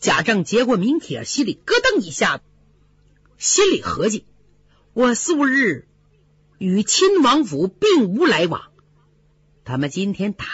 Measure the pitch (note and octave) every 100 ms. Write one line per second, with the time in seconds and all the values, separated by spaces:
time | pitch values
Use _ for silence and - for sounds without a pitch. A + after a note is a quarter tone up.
0 | - E3 D#3+ G#3+ F3 G#3+ B3 A3+ G3+ D#4
1 | - B2 A2+ - A#3 - - A#4+ B4+ G#4
2 | F3+ - F#3+ C#3 _ _ _ _ _ _
3 | _ _ _ - - - G4 C4+ - -
4 | F#3+ G#3 - _ _ _ _ _ _ -
5 | B3 A#3+ - D#4 C#4 C4+ A#3+ C#3 - _
6 | _ _ _ _ _ - F#3+ F#3+ G#3 -
7 | F#4+ G4 C4 C#4 B3 C#3+ F#3 - G#4+ F4+
8 | G3+ G#3 E4+ E3 F3 - - _ _ _
9 | _ _ _ _ _ _ - B2+ C#3+ D3+
10 | G3 G3 G3+ G3 -